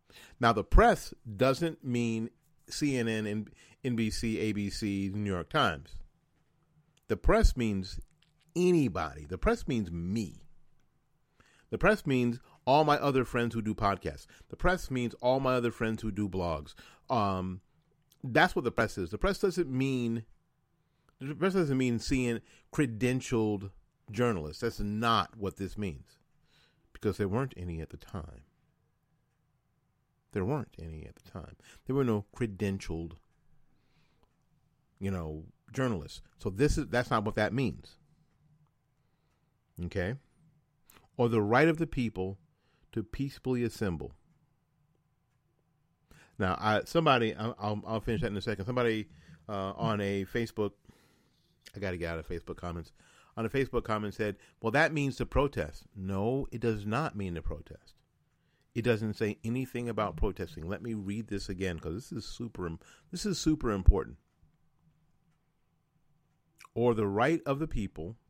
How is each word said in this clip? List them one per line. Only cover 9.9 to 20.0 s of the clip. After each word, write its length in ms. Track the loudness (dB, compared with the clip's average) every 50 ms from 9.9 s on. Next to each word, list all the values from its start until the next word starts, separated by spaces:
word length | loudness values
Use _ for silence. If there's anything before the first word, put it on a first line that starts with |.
me. 540 | -4 -4 -4 -2 -2 -2 -2 -4 -8 -14 -18 -20 -20 -20 -20 -20 _ _ _ _ _ _ _ _ _ _ _ _ _ _ _ _ _ _ _ _
The 80 | -2 2
press 280 | 4 4 4 4 2
means 340 | 2 2 4 4 2 0 -2 -8 -16 -20 _ _
all 180 | 6 6 8 8
my 140 | 6 6 4
other 260 | 4 2 2 2 0
friends 300 | 2 0 0 0 0 0
who 80 | -2 -2
do 120 | -2 -2
podcasts. 520 | 0 2 0 0 0 -2 -6 -8 -8 -12 -20 -20 -20 -20 _
The 80 | -8
press 340 | 0 2 2 2 2 -2 -4
means 240 | -2 -2 -2 -2 -4
all 260 | 0 2 2 4 4
my 140 | 4 2 2
other 160 | 2 2 0
friends 320 | 0 0 -2 -2 -2 -2 -4
who 80 | -4 -2
do 160 | -2 -2 -2
blogs. 460 | -2 -2 -2 0 -2 -4 -6 -10 -16 -20 -20 -20 -20 -20 _ -2
Um, 540 | 0 0 2 0 0 -2 -2 -4 -6 -8 -12 _ _ _ _ _ _ _ _ _ _ _ -10
that's 320 | 0 4 4 4 4 4
what 100 | 0 0
the 60 | 0
press 280 | 2 2 0 0 0 -4
is. 120 | -4 -4
The 80 | -2 0
press 200 | 0 0 2 2
doesn't 320 | 0 0 2 0 -2 0
mean, 540 | 0 0 0 2 0 0